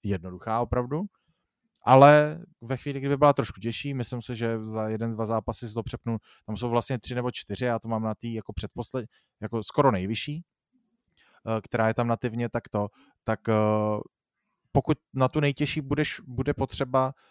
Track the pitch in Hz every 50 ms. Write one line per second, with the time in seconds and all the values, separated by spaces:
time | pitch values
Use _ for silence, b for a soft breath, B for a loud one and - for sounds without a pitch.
0 | - 101 98 90 82 92 90 87 - 110 110 117 120 113 - 127 123 123 143 160
1 | 208 202 _ _ _ _ _ _ _ _ _ _ _ _ _ _ - 113 127 135
2 | 139 147 147 151 151 151 156 170 170 - _ _ 120 117 131 123 - 147 139 135
3 | 131 139 143 135 147 147 139 - 120 - - - 98 117 117 - - 143 139 131
4 | 120 - - 120 113 - 123 110 117 113 113 110 110 110 110 110 110 110 110 107
5 | 113 113 113 107 113 104 113 110 - - 113 - - 113 104 117 107 - - -
6 | - 120 113 110 b b b b b - 110 101 120 120 117 120 113 - 135 117
7 | - - 127 123 123 123 120 - - - 104 - 127 123 117 113 - 113 113 110
8 | 110 110 107 - - 117 113 110 - - 107 - - 104 - - 120 - - 131
9 | 110 - b b b b b - 104 107 - 113 104 - - - 139 135 110 92
10 | 92 98 117 - - - 147 160 170 _ _ _ _ _ _ _ _ _ _ _
11 | _ _ _ b b b b b b 110 110 110 - - - 113 110 131 123 -
12 | 120 117 117 - - 120 110 120 120 113 - 120 - - - 104 104 101 b b
13 | b b b b _ - 113 - - - 110 107 107 107 107 107 107 107 107 104
14 | - - _ _ _ _ _ _ _ _ _ _ _ _ - 139 - - 151 -
15 | _ _ - 131 131 127 - 156 147 143 139 - 151 143 - 156 139 135 147 147
16 | 151 - - - - 131 123 120 131 143 139 - 143 - - - 139 127 127 131
17 | 131 131 139 b b b